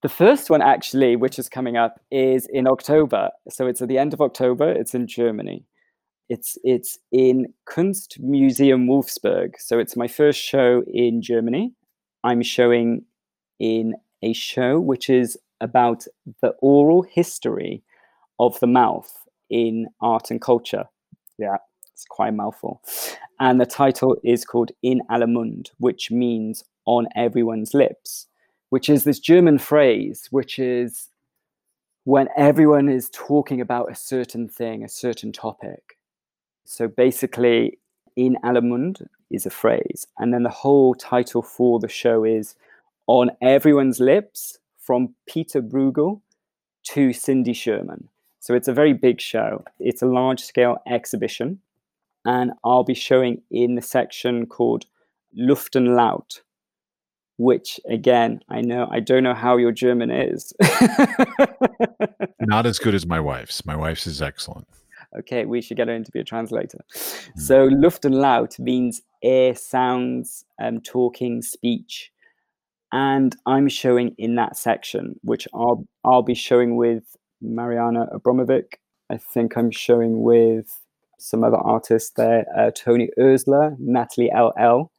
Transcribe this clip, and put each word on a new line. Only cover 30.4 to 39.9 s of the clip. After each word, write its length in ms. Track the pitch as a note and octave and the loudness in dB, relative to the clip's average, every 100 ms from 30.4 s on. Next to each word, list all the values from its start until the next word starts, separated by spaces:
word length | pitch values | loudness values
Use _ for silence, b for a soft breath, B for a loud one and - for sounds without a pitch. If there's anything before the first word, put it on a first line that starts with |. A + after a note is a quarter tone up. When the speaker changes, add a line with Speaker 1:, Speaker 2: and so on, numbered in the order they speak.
| A#2+ - | -4 -6
Speaker 1:
is 500 | B2+ B2 B2 - - _ _ _ _ _ _ _ _ _ | -4 -2 -4 -8 -20 _ _ _ _ _ _ _ _ _
when 240 | - C3+ C3+ - | 2 2 2 4
everyone 520 | C#3+ D3 D3+ D3 C#3+ | 4 6 6 6 4
is 220 | C3 B2 | 0 -4
talking 500 | - - D3 C#3 C3 | -14 -2 0 0 -6
about 300 | A#2 A#2+ A#2+ | -4 -4 -4
a 40 | |
certain 540 | - - C3 A#2+ A#2 A2+ | -10 -8 -6 -6 -8 -10
thing, 340 | - A#2 A2 | -8 -8 -8
a 60 | A2 | -12
certain 440 | - B2+ A2+ A2 | -8 -6 -6 -10
topic. 640 | G#2+ A2+ - - - _ _ _ _ _ _ _ _ _ | -10 -10 -10 -16 -18 _ _ _ _ _ _ _ _ _
So 220 | - A#2 | -8 -6
basically, 880 | - B2+ B2+ C3 - A#2+ A#2 A#2 - _ _ _ - | 2 2 2 -6 0 2 4 0 -4 _ _ _ -2
in 200 | B2+ B2+ | 0 0
aller 160 | A#2 B2 | 0 0
Mund 480 | A#2+ A#2+ D#3 F#3+ - _ _ | 0 -2 -4 -8 -16 _ _
is 160 | - - | -10 -10
a 40 | |
phrase. 560 | - A2+ A#2 - | -2 0 0 -2